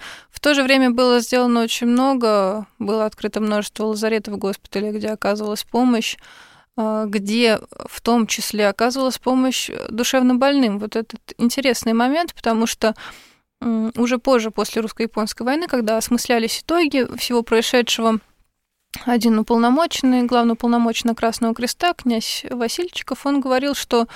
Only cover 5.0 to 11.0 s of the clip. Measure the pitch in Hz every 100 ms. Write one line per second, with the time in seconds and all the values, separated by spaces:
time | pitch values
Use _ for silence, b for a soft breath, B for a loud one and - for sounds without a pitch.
5 | 214 214 196 208 214 214 - 226 254 233
6 | - - B B B B B - 220 214
7 | 214 202 196 226 233 214 - - - -
8 | - 233 214 - - 208 208 196 240 262
9 | 262 - 247 262 262 247 - - - 220
10 | 240 262 247 247 277 285 233 202 208 226